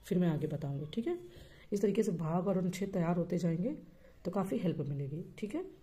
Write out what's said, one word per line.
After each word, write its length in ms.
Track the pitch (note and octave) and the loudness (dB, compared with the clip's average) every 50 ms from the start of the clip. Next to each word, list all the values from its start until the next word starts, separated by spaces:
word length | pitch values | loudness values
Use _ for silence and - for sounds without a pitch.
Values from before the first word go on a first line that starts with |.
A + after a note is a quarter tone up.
| - | -2
फिर 140 | - F3+ F3 | 0 2 4
मैं 100 | F3+ E3+ | 4 4
आगे 180 | D3+ C#3 D3 | 4 2 0
बताऊँगी, 380 | D3+ D#3 - D#3 C#3 C#3 C#3 D3+ D3+ - | -2 -2 -4 -4 -4 -4 -4 -6 -4 -4
ठीक 120 | A3+ A#3 | -2 0
है। 120 | E4+ F4+ F4 - - - - - - - - - - | 0 -2 -2 -6 -14 -16 -18 -20 -20 -20 -20 -6 -4
इस 100 | G#3 G3+ | 0 2
तरीके 200 | A3 G3+ G3 - | 4 4 4 4
से 100 | G#3 G3+ | 2 2
भाग 340 | F3 D#3+ E3 D#3 E3 F3+ F3+ G3+ | 0 0 0 0 2 2 2 2
और 100 | F#3 F#3 | 2 2
अनुच्छेद 340 | F3+ F3+ F3 - G3 F#3+ | 2 0 0 -2 -4 -2
तैयार 240 | - F#3 E3 E3 F3 | 0 0 2 2 2
होते 220 | F3 E3 - F3+ F3 | 2 2 0 0 2
जाएंगे, 380 | F3 E3+ E3 E3 F3+ B3+ D#4 - - - - - - - - - - | 2 2 2 2 0 -2 -2 -4 -10 -18 -20 -20 -20 -20 -20 -8 -6
तो 60 | E3+ | -2
काफ़ी 280 | - G3+ F#3+ F#3+ - A#3+ | -2 0 0 0 0 0
help 200 | F3+ E3+ D3 D#3 | 0 0 0 0
मिलेगी, 440 | C#3+ C#3 C#3+ C#3 C#3+ C3 D3 E3 F#3+ - - - | -2 -2 -2 -2 -2 -4 -4 -6 -8 -10 -8 -8
ठीक 160 | A3 G3+ D4 | -6 -4 -4
है। 120 | E4 F#4 F#4 - - | -4 -6 -6 -12 -18